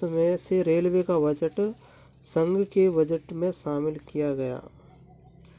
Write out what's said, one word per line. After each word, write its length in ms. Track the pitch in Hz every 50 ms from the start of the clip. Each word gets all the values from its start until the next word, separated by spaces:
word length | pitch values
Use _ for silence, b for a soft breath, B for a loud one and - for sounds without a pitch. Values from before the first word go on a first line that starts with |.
| 185
में 320 | 170 165 165 165 175 180 170
से 240 | - - 185 185 175
रेलवे 400 | 165 160 170 175 180 175 185 180
का 160 | 185 180 165
बजट 400 | 147 151 147 147 165 160 - - 202 214 233 b b b b b b b b b -
संघ 420 | - - 165 165 175 185 196 202 196
के 220 | - 196 190 190
बजट 440 | 170 160 156 151 165 160 - - 180
में 160 | 165 175 185
शामिल 480 | 180 - - 147 147 143 147 156 156 151 - -
किया 260 | - 147 147 147 139
गया? 260 | 135 131 127 123 - - - - - - - - - - - - - - - - - B B B